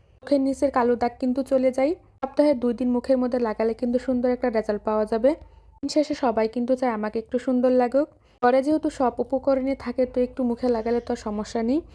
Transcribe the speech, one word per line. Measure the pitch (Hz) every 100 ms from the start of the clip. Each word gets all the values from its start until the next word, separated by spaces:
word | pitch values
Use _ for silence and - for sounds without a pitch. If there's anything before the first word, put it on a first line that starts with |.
| _ _
মুখের | - 285
নিচের | 269 262 277
কালো | 262 240 240
দাগ | 247 240
কিন্তু | 254 254
চলে | 262 269 254
যায়। | 254 277 370 - -
সপ্তাহে | 269 - 294
দুই | 254 240
দিন | 233 247
মুখের | 240 254 254
মধ্যে | 247 247
লাগালে | 226 208 226
কিন্তু | 220 240 247
সুন্দর | 262 247 247
একটা | 247 247
রেজাল্ট | 220 214 208
পাওয়া | - 214 214
যাবে। | 226 254 339 - - -
দিন | - 277
শেষে | 311 285 285
সবাই | 254 220 220
কিন্তু | 240 240 254
চায় | 254
আমাকে | 214 214 226
একটু | 220 247
সুন্দর | 262 247 254
লাগুক। | 254 247 269 302 _ _ -
ঘরে | 247 262
যেহেতু | 269 311 311
সব | - 247 233
উপকরণই | 240 262 277 262 262 269
থাকে, | 247 254 254
তো | 254
একটু | 247 262
মুখে | 247 233 254
লাগালে | 226 226 240
তো | 240
আর | 240
সমস্যা | 220 208 214 233
নেই। | 226 302 -